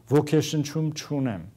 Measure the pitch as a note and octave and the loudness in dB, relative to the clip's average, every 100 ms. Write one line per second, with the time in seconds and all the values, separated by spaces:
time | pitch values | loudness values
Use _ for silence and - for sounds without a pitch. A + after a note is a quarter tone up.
0 | - C#3+ D3 D#3 - D#3 C#3+ D#3+ D#3 D3+ | 0 2 4 2 2 0 -2 -2 -2 -4
1 | - D3 C3 F#2+ E2+ | -6 -2 -2 -4 -10